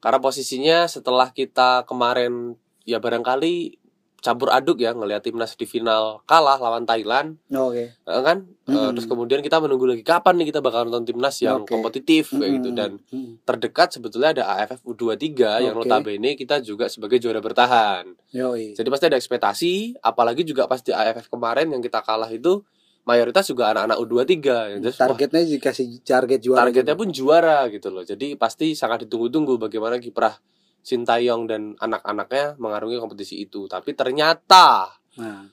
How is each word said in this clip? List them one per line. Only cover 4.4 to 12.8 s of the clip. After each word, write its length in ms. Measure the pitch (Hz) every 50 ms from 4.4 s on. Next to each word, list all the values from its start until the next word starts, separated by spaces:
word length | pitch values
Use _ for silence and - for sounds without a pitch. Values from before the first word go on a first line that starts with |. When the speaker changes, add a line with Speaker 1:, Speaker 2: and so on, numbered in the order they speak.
| 131 135
Speaker 1:
aduk 320 | 110 127 131 143 170 117
ya, 160 | 120 113 117 120
ngelihat 280 | 110 101 104 104 -
timnas 280 | - 113 117 117 113 -
di 120 | _ 117
final 600 | 107 - 120 113 117 110 110 110 110 107 107 _
kalah 320 | _ 151 165 156 139 139 131
lawan 320 | 127 117 113 117 120 113
Thailand. 480 | 117 113 107 104 117 131 147 156 156 156 _ _ 139
Speaker 2:
Oke. 400 | 135 131 127 120 120 117 120 120
Speaker 1:
Eh, 280 | _ _ - 87 117
kan? 280 | 127 147 170 190 196 180 - _ _
Eh, 40 | -
Speaker 2:
Mm-mm. 240 | 135 143 139 131 123
Speaker 1:
terus 120 | 117 113
kemudian 360 | - 131 120 120 120 131 139
kita 160 | 143 143 160 160
menunggu 280 | 156 147 139 131 127
lagi 160 | 127 123 113
kapan 400 | 107 - 165 175 170 190 180 175
nih 80 | 165 147
kita 120 | 147 151
bakal 240 | 139 131 113 117 120
nonton 200 | 117 117 120 117
timnas 320 | 113 120 117 127 139 135 -
yang 280 | 120 113 107 107 107
Speaker 2:
Oke. 80 | 101 117
Speaker 1:
kompetitif 600 | 113 113 113 110 139 131 - 160 156 147 - -
kayak 280 | 139 - - 143 131
gitu. 80 | 127 123
Speaker 2:
Mm-mm. 80 | 120 117